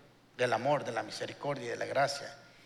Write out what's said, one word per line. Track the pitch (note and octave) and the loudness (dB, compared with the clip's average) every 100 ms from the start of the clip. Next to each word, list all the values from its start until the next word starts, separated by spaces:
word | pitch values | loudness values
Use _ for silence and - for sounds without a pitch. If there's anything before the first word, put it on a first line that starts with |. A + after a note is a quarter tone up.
| - - - - | -20 -20 -14 0
del | B2 | 2
amor, | A2+ B2+ D3 | 4 4 2
de | A#2+ | 2
la | A2+ | -4
misericordia | G#2+ - A#2 - C#3+ C3+ A#2+ | -4 -6 -8 -4 -4 -2 -4
y | |
de | A2+ | -4
la | |
gracia, | G#2+ A#2+ C3+ - - - - - | 0 4 2 2 -8 -12 -20 -20